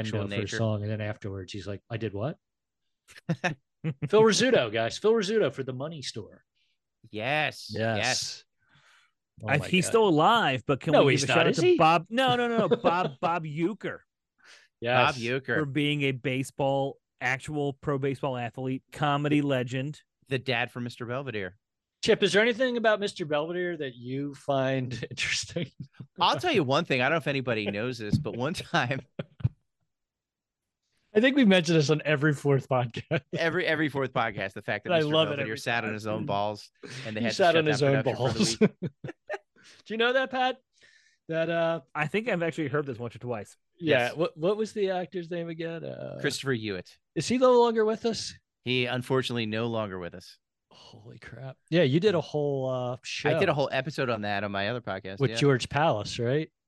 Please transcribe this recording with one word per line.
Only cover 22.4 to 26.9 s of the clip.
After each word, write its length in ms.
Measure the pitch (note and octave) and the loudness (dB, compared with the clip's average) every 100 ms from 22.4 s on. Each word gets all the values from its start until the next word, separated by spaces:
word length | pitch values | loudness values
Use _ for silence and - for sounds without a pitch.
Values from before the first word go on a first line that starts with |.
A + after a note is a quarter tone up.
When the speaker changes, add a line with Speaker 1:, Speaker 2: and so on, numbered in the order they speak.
Speaker 2:
anything 380 | A3+ A3 C4 A#3+ | 4 2 0 2
about 220 | A3 G#3 | 2 2
Mister 260 | G3+ - E3 | 0 -6 -2
Belvedere 500 | D3 D#3+ F3 F3+ E3+ | -2 -2 -4 -4 -4
that 180 | C#3+ A#2+ | -8 -8
you 380 | A#2+ C3 C#3+ | -8 -6 -6
find 580 | C#3 - C#3 C3 C3+ B2+ | -8 -2 0 2 0 -2
<laughs> 180 | A#2+ - | -6 -8
interesting? 600 | - - - - E3+ F3 - - - - - | -6 -4 -4 -4 -6 -8 -10 -18 -18 -18 -2
Speaker 1:
I'll 200 | F#3+ C4+ | 0 2
tell 120 | F4 | 0
you 120 | C4 | 0
one 220 | C3 C#3 | 2 0
thing. 160 | F3 | 0